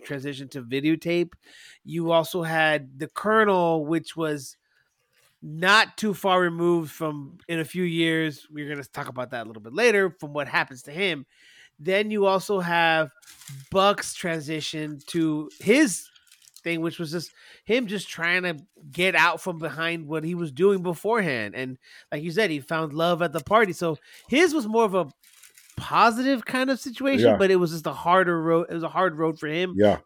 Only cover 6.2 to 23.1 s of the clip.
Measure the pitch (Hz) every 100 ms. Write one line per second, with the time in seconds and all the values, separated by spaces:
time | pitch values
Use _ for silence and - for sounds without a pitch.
6.2 | 196 185 175 170 175 170 151 - 160 147
7.2 | 139 - - 165 151 175 175 165 165 160
8.2 | 160 139 - 151 147 147 131 - 135 127
9.2 | 123 123 110 110 110 147 240 208 190 -
10.2 | 151 147 131 165 156 127 - 151 196 147
11.2 | 131 _ _ - - - 147 196 214 214
12.2 | 196 190 185 196 175 170 165 160 156 -
13.2 | - - - 139 135 190 196 202 - -
14.2 | 180 165 143 160 151 156 151 143 - 170
15.2 | 160 151 151 - 180 262 285 - - _
16.2 | _ _ _ - 170 165 165 156 160 170
17.2 | - _ - - - 240 214 202 - -
18.2 | 170 180 180 151 - _ 147 135 185 170
19.2 | 170 165 190 165 151 139 165 170 143 156
20.2 | 160 175 165 131 196 196 180 165 202 233
21.2 | 175 123 104 92 131 131 _ - _ 151
22.2 | 165 165 208 147 127 160 160 147 165